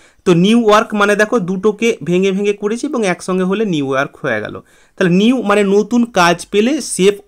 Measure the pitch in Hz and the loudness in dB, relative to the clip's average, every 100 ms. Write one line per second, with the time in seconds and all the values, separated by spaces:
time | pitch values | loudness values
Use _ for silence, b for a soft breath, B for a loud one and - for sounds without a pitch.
0 | b b - 170 190 233 220 208 226 214 | b b 2 4 4 4 4 2 2 0
1 | 202 202 214 247 175 190 214 208 233 - | 0 2 0 -2 -2 -2 -2 0 -2 -2
2 | 143 180 196 190 202 202 202 233 294 294 | -2 0 0 0 -2 -2 -4 -4 -6 -4
3 | 196 170 - 185 185 196 220 160 135 135 | -4 -4 -4 -4 -2 -2 -2 -2 -2 -4
4 | 143 - 143 107 104 98 b b b - | -4 -6 -6 -6 -6 -12 b b b -2
5 | 185 180 214 254 202 202 202 196 208 240 | 0 2 2 2 0 0 2 0 0 0
6 | 233 190 175 175 - 196 226 294 - - | 0 0 0 0 -2 -2 0 -2 -4 0
7 | 190 202 | 0 0